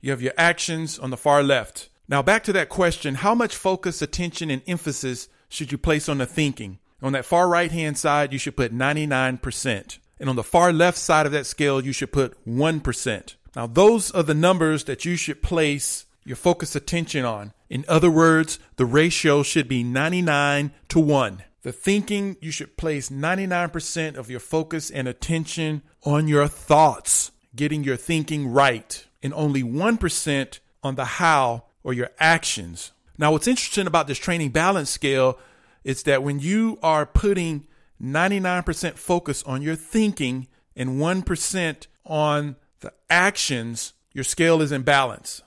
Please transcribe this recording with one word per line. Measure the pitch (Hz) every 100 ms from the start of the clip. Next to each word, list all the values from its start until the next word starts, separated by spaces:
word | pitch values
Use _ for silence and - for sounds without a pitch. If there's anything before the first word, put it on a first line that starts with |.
you | -
have | 135
your | 127 -
actions | 170 170 - 160 160 -
on | 131
the | 127
far | 147 143
left. | 139 131 104 - - _ _
Now | 139
back | 131 220
to | 220
that | 190 156
question, | - 180 165 151 135
how | 202
much | 233 226 -
focus, | 190 190 185 160
attention, | 151 - 175 - 160
and | 135 -
emphasis | 175 160 139 131 123 - _ _
should | - 147
you | 139
place | 165 151 147
on | 143
the | 127
thinking? | - 147 127 90 92 _ _
On | 131
that | 135 120
far | 170 180
right-hand | 170 175 170 156 147
side, | 160 147 143
you | 135
should | - -
put | 123
ninety-nine | 117 131 151 151 131 131 127
percent. | 113 - 139 104 - - _ _
And | 143
on | 127
the |
far | 110 175 180
left | 165 175 175
side | - 156 147
of |
that | 147 135
scale, | - 147 135
you | 135
should | 135 135
put | 139 127 -
one | - 117 151 160
percent. | 143 117 - 104 - - - -
Now, | 117
those | 117 202 226 190
are | 196
the | 160
numbers | 151 170 185 160 156
that | - 131 170
you | 175
should | - 147
place | - 170 156 143 - - - _ -
your | 123
focus | 180 175 160 147
attention | - 170 165 151
on. | 123 110 104 - _
In | 123 143
other | 160 170
words, | 160 160 160 156 - _ -
the | 127
ratio | 131 165 165 160 147
should | 139 165 127
be | 131
ninety-nine | 120 127 156 180 175 143 143 143 147 - _
to | 170
one. | 151 143 120 98 - _
The | 123
thinking, | 127 - 202 202 208 196 185
you | 160
should | 151 147 -
place | 165 151 131
ninety-nine | 139 151 185 196 180 175
percent | 170 - - 156 143
of | 117
your | 123
focus | - 160 160 160 151
and | - 127
attention | 120 - 165 151 - 160 151 - _
on | - 147 156
your | 147 147
thoughts, | - - 151 156 - - - - _ _ 117
getting | 147 151
your | 139 123
thinking | - 165 156 156 135
right, | 120 139 117 - - - _
and | 135
only | 139 151 139
one | 120 131 196 233
percent | 180 - - 143 131 - _ _
on | 143
the | 131 123
how | - 175 151 127 117 - _
or | -
your | 127 120 _
actions. | 160 165 - - 85 85 - _ _ -
Now, | 151
what's | 156 233
interesting | 254 - - 185
about | 165 143
this | 139
training | - 170 151
balance | 127 170 196 143
scale | - 143 135 131 123 - _ _ _
is | - 135
that | - 139
when | 139 143
you | 143 208 226 -
are | 160 156 147
putting | - 214 196 170 151 - _ _ _
ninety-nine | 123 147 180 202 185 180
percent | 175 160 175 -
focus | - 175 175 139
on | - 131
your | 147 160
thinking | - 226 214 202 135 127 135 _ _ -
and | 127 131
one | 156 185
percent | 180 175 - 190 165 151 - _ -
on | 156 151 147 147 135 _ _
the | - _ _
actions, | 170 185 202 - 131 117 113 - _ _
your | -
scale | 127 - 165 165
is | 151
in | 139
balance. | 127 143 131 107 - -